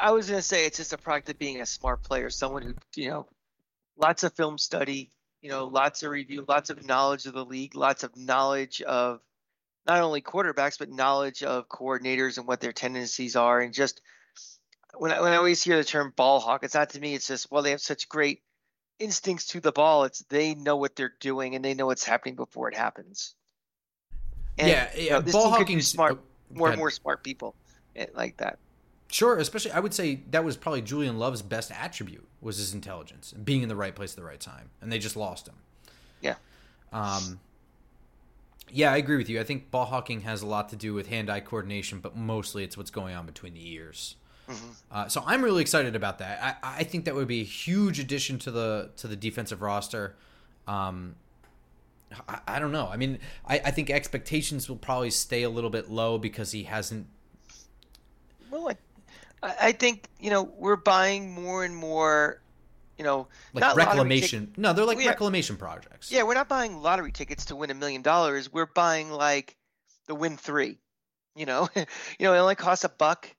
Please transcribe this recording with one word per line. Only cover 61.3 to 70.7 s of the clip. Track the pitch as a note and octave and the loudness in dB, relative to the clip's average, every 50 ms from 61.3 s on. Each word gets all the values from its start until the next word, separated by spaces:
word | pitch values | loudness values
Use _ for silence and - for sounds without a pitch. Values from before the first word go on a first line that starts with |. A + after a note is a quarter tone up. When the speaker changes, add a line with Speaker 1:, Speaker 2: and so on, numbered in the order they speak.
Speaker 1:
more | F3+ F3 F3+ F3+ F#3 F#3 F#3 | -10 -8 -6 -4 -2 -2 -2
and | F3 F3 | -4 -4
more, | E3+ D#3+ D#3+ D#3+ D#3+ D#3+ D#3 D3+ D3+ D3 D3+ - - _ _ _ _ - - - - - - _ - | -6 -6 -2 2 4 4 6 6 6 6 4 0 -4 _ _ _ _ -20 -20 -20 -20 -20 -20 _ -4
you | D#3 | 0
know, | D3 C#3 C3+ C3 - - - - - - | 0 0 0 -2 -6 -14 -20 -18 -8 0
Speaker 2:
Like | C3 | 4
Speaker 1:
not | B3 B3 A3+ | 4 6 8
lottery | D#3+ E3 | 8 8
Speaker 2:
reclamation. | - G#3 C#3 C3 B2+ C3 C3+ B2+ - A#2+ A2 G#2 - | 8 8 6 6 6 6 4 4 2 0 -2 -6 -6
Speaker 1:
tick-, | - - | -4 0
Speaker 2:
No, | G#3 G#3 | 2 4
they're | E3+ F#3+ G#3+ | 4 6 4
like | A3+ A3+ B3 | 4 4 4
Speaker 1:
we | C4 | 4
are | A#3+ | 2
Speaker 2:
reclamation | - - G#3 G3+ F#3+ F3+ - - G2+ | 2 2 2 0 2 0 0 -2 -4
projects. | - F#2+ E2+ D#2+ - - - - - - - | -8 -8 -10 -12 -12 -14 -18 -20 -16 -8 0
Speaker 1:
Yeah, | B3 C4 A3 | 2 2 4
we're | A3 A#3+ | 4 4
not | C4 C#4 - | 2 2 2
buying | C#4 C4 A#3+ A3 F#3 D#3 | 0 0 0 -2 -4 -2
lottery | D3 E3 F3+ F#3+ E3+ C#3 | 2 2 2 2 0 -2
tickets | - - D3 C3 D3 C#3 - | -6 -8 -8 -8 -8 -8 -8
to | - D3+ | -8 -8
win | C#3 D3+ C#3+ | -6 -6 -6
a | C3+ | -4
million | C3+ C#3+ C#3+ C#3 C3 | -4 -4 -4 -4 0
dollars. | B2+ D3+ E3 F3 E3+ D3+ C#3 C#3 C3 C3+ | 2 4 4 6 4 4 2 -2 -4 -6
We're | - D#3+ D#3+ | -4 -4 -4
buying, | D#3 - F3+ E3+ E3+ D#3+ D#3+ D#3 D#3 | 0 2 4 4 4 4 2 -2 -4
like, | D3+ D3 D3 D3 C#3+ C#3 - - - _ _ _ _ _ _ _ _ _ _ | -2 0 2 2 2 2 -2 -6 -16 _ _ _ _ _ _ _ _ _ _
the | - D#3 | -8 -6
win | D3 E3 E3 D3+ | -2 -2 -4 -4
three. | C3+ - - D3 D3 C3+ A#2 | -4 -8 -2 0 0 0 -2